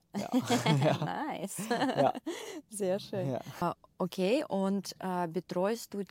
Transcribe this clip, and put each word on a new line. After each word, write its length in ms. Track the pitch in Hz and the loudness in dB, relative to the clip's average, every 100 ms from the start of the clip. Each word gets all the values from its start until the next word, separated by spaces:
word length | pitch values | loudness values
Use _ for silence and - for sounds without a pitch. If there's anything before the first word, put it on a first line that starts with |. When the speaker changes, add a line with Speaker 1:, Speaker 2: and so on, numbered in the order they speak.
| _ 202 | _ -6
Speaker 1:
Ja. 120 | - | 0
<laughs> 500 | 254 - 240 - 143 | 0 2 2 4 4
Ja. 140 | 156 - | 4 4
Speaker 2:
<laughs> 300 | 151 - 285 175 | 0 -4 -4 -4
Nice. 200 | 202 - 220 | -6 -6 -2
Speaker 1:
Ja. 440 | 233 262 - 277 - - - | 0 2 4 4 4 -4 -8
Speaker 2:
<laughs> 260 | 427 359 - | -8 -12 -12
Sehr 300 | 202 190 196 | -4 0 0
schön. 300 | - 196 139 | -2 -2 0
Speaker 1:
Ja. 80 | 123 - - | -2 -4 -2
Speaker 2:
Ah, 140 | 175 - _ - | -2 -2 _ -4
okay, 460 | 185 - 185 269 - | -4 2 2 2 2
und, 440 | 196 190 196 - - | 0 2 0 -2 -8
äh, 300 | 190 180 175 | -4 -2 0
betreust 640 | 175 - 180 190 233 - | -2 -2 0 0 0 -6
du 100 | 202 190 | -8 -8